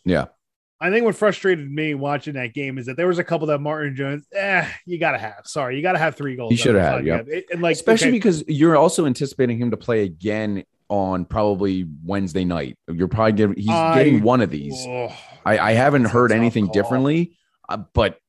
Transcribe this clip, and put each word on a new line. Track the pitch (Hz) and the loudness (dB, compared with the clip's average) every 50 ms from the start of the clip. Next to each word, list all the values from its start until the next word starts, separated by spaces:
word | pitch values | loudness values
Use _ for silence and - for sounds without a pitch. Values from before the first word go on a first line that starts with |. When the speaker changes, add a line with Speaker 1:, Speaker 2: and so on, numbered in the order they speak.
| - | -2
Speaker 1:
Yeah. | 95 90 73 64 - _ _ _ _ _ _ _ _ _ _ | 0 0 0 -2 -4 _ _ _ _ _ _ _ _ _ _
Speaker 2:
I | 156 180 | -4 0
think | 202 233 240 | 0 2 2
what | 220 185 | 0 0
frustrated | - 214 208 180 - - 190 180 156 143 139 | 2 0 0 0 0 0 0 0 0 -4 -6
me | 143 151 156 156 147 | -6 -4 -4 -4 -4
watching | 135 139 143 147 143 - 151 143 | -4 -4 -4 -4 -4 -6 -8 -8
that | 131 123 117 113 | -8 -8 -8 -6
game | 147 139 135 131 | -8 -8 -8 -8
is | 135 120 | -8 -10
that | 127 127 | -8 -4
there | 156 175 | -2 0
was | 185 175 175 | 0 0 0
a | 175 | -2
couple | - 170 165 156 | -2 -2 -2 0
that | 151 147 143 | -2 -2 -2
Martin | 143 147 156 156 151 143 135 | -2 -4 -6 -6 -6 -6 -6
Jones, | 131 139 139 143 147 143 _ - | -6 -6 -6 -6 -8 -10 _ -6
eh, | 196 196 202 190 175 156 - - - - | -4 -2 0 0 0 -2 -2 -8 -14 -12
you | 175 175 156 | -10 -4 -2
gotta | 165 156 135 | -2 -2 -2
have. | 113 110 107 107 - - | -2 -6 -10 -12 -14 -16
Sorry, | - - 156 135 123 127 | -8 -6 -4 -4 -4 -4
you | 139 | -2
gotta | 156 185 185 156 | -2 0 0 0
have | 160 160 135 | 0 -2 -2
three | - 143 139 127 | -4 -6 -8 -6
goals | 127 120 113 | -6 -2 0
Speaker 1:
He | 120 | 0
should | 117 - 127 107 | 2 4 4 4
have | 98 90 | 4 4
Speaker 2:
out | 73 65 64 | 2 0 0
of | 67 | 0
Speaker 1:
had, | 78 82 - | -2 -2 -2
Speaker 2:
five | 117 139 | -2 -6
Speaker 1:
yeah. | 156 | -8
Speaker 2:
games. | 180 185 | -8 -8
It, | - | -8
and, | 175 170 | -4 -2
like, | 175 165 160 | 0 0 0
Speaker 1:
Especially | 165 - - 220 226 254 262 | 0 2 2 4 4 4 2
Speaker 2:
okay. | 254 220 | 2 2
Speaker 1:
because | 190 214 175 151 - - | 2 2 2 0 -2 -4
you're | 156 139 156 170 160 | 2 4 4 6 6
also | 143 156 175 - - 165 | 6 4 4 4 2 0
anticipating | 135 123 - 143 135 - - 127 120 117 117 | 0 0 -2 -4 -4 -2 0 0 0 0 -2
him | 123 120 | -2 -2
to | 107 | -4
play | - - - 117 110 | -4 -4 -2 0 0
again | 101 92 80 80 90 107 107 107 110 104 101 95 - _ _ _ _ - | 0 -2 -4 -6 -4 -4 -4 -2 -4 -4 -6 -6 -8 _ _ _ _ -4
on | 104 101 95 92 92 90 85 | -2 -2 0 -2 -2 -4 -4
probably | - - 113 107 104 101 92 101 98 95 92 90 80 73 71 80 | -4 -2 0 0 0 2 0 0 0 0 -2 -4 -6 -10 -12 -8
Wednesday | 85 101 98 98 87 78 95 90 | -6 -4 -4 -4 -2 -2 -2 -2
night. | 90 87 80 69 64 - - _ - | 0 -2 -2 -4 -6 -10 -14 _ -8
You're | 85 82 92 | -4 -2 -2
probably | 90 - 110 110 110 107 | 0 0 2 2 2 4
getting, | 101 107 101 - | 4 2 2 0
he's | - 101 - | -2 -2 0
Speaker 2:
I, | 165 165 165 165 165 | 0 2 2 4 4
Speaker 1:
getting | - 139 147 131 110 104 | 4 6 6 4 4 4
one | 117 127 123 | 4 4 4
of | 107 85 | 2 0
these. | - 73 71 71 - 127 127 | -2 -6 -8 -8 -10 -10 -10
Speaker 2:
ugh, | 123 127 123 120 - - - - - - - - | -8 -8 -6 -8 -8 -10 -14 -20 -20 -20 -6 0
Speaker 1:
I, | 95 110 | 0 2
I | 92 85 107 113 | 2 2 2 2
haven't | 117 131 147 143 139 | 4 4 4 4 2
Speaker 2:
that's | 120 104 107 | 2 2 4
a | 120 | 4
Speaker 1:
heard | 123 113 | 4 4
Speaker 2:
tough | 107 113 | 4 2
Speaker 1:
anything | 117 117 113 120 101 | 2 2 2 0 0
Speaker 2:
call. | 90 - | 2 2
Speaker 1:
differently, | 101 98 - 127 127 131 143 156 165 170 170 _ _ _ _ _ _ _ - | 0 0 0 0 0 0 2 0 0 -2 -4 _ _ _ _ _ _ _ -10
uh, | 95 107 92 - - | -10 -10 -10 -4 0
but | 123 107 95 - - _ | 0 0 0 -2 -6 _